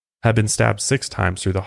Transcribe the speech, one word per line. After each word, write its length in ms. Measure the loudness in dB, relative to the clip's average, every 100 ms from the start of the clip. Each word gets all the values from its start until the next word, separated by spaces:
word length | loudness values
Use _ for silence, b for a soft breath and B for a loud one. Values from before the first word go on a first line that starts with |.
| _ _
had 120 | 0 2
been 140 | 2
stabbed 320 | 2 2 0
six 260 | -2 -2 -2
times 340 | -2 -2 -2
through 120 | -2
the 80 | -2